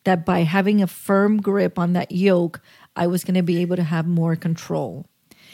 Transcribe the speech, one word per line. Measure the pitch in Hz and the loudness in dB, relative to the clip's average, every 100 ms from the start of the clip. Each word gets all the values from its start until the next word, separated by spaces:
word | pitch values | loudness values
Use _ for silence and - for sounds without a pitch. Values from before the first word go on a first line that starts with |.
that | - 180 | 0 0
by | 165 180 | 0 0
having | 165 196 190 208 | 2 2 2 2
a | 185 | 0
firm | - - 196 208 214 | -2 0 2 4 2
grip | 202 196 180 185 | 0 0 0 0
on | 175 | 0
that | 180 - | 0 -2
yoke, | 175 196 180 170 - _ - - - | 0 2 4 0 -6 _ -20 -12 -4
I | 175 | -2
was | 180 | -2
gonna | - 185 | 0 0
be | 175 175 | 2 0
able | 175 180 | 0 -2
to | |
have | 160 165 160 | -2 -2 0
more | 170 165 165 | 0 0 0
control. | 170 165 - 160 127 131 - _ _ _ - | -2 -6 -6 -6 -6 -10 -16 _ _ _ -20